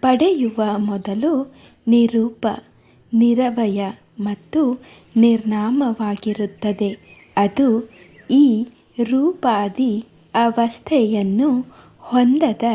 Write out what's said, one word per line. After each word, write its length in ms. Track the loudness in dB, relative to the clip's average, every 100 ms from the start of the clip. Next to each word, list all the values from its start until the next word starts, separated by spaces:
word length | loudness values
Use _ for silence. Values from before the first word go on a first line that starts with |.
ಪಡೆಯುವ 760 | 2 2 2 2 -2 -2 -2 -2
ಮೊದಲು 760 | -4 -4 -6 -4 -2 -2 -4 -12 -20 _ 0
ನಿರೂಪ, 580 | 2 4 2 -2 -4 -6 -6 -12 _ _ _ _
ನಿರವಯ 760 | 0 2 2 0 -2 -2 -2 -6 -10 _ -10
ಮತ್ತು 600 | -8 -8 _ -2 -2 -2 -10 -20 _ 2
ನಿರ್ನಾಮವಾಗಿರುತ್ತದೆ. 1800 | 4 2 -2 -4 -2 -2 -2 -2 -4 -6 -6 -6 -6 -6 -6 -2 -4 -6 -18 -20 _ -2
ಅದು 540 | -2 2 2 2 -4 -18 -20 -20 0
ಈ 360 | 4 4 4 -4 _ _ -6
ರೂಪಾದಿ 1000 | -2 0 0 0 -2 0 -2 -2 -2 -2 -8 _ _
ಅವಸ್ಥೆಯನ್ನು 1300 | 0 0 2 -2 -2 -2 0 2 0 0 0 2 0 -4 -14 -20 _
ಹೊಂದದ 640 | -2 2 4 4 2 0 -2